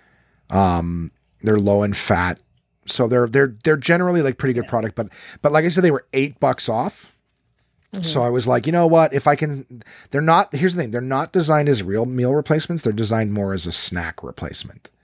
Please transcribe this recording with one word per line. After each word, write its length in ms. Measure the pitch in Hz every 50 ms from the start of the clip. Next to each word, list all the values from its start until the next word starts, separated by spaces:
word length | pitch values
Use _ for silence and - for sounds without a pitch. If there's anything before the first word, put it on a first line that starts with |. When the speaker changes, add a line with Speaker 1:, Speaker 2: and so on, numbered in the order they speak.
| _ _ _ _ _ _ _ _ _ -
Speaker 1:
Um, 600 | - 95 98 92 87 85 85 85 87 85 82 78 _ _ _ _ _ _ -
they're 160 | 107 107 104
low 240 | 98 104 101 101 104
in 100 | 101 98
fat. 480 | - - - 104 87 87 90 87 - _ _ _ _ _ _ _ _ _
So 220 | - - - 123 113
they're, 180 | 123 123 120
they're, 300 | 117 113 139 139 135 107 107 -
they're 120 | 160 156
generally, 460 | 143 120 - 170 175 180 180 175 170 147
like, 160 | 131 120 -
pretty 140 | - 135 120
good 100 | 120 113
Speaker 2:
Yeah. 60 | -
Speaker 1:
product, 240 | 127 117 110 107 -
but, 140 | - 110 98 - - - - - - -
but 80 | 147
like 140 | 147 156 156
I 40 | 180
said, 140 | 151 180 180
they 80 | 170
were 160 | 143 127 - _ -
eight 260 | 135 135 143 127 -
bucks 300 | 147 135 127 - - -
off. 440 | 110 113 143 196 - - - - _ _ _ _ _ _ _ _ _ _ _ _ _ _ _ _ -
Speaker 2:
Mm-hmm. 120 | 196 170
Speaker 1:
So 180 | 160 156 139 120
I 80 | 120
was 160 | 123 127 110
like, 180 | 120 123 120 113
"You 60 | 151 170
know 140 | 175 170
what? 260 | 160 165 165 160 147 135
If 140 | 139 -
I 80 | 147 147
can," 460 | - 156 151 143 135 135 _ 127 117 - - - - - -
they're 100 | - 143
not, 340 | 156 160 165 180 202 - -
here's 200 | 131 170 185 170
the 80 | 175 139
thing. 80 | 110 107
They're 80 | 120
not 320 | 127 131 135 135 156 - -
designed 360 | 185 160 151 156 151 147 143
as 140 | 135 107 92
real 220 | 90 98 110 117
meal 280 | 127 127 127 123 123 139
replacements. 480 | 151 147 - 156 160 - - 170 160 -
They're 80 | 117 104
designed 400 | 107 113 101 113 110 110 104 104
more 200 | 104 101 98 95
as 120 | 92 82
a 60 | 87 78
snack 500 | - - - 90 90 82 82 82 - -
replacement. 680 | 64 65 - - 73 - - - - - - _ - _ _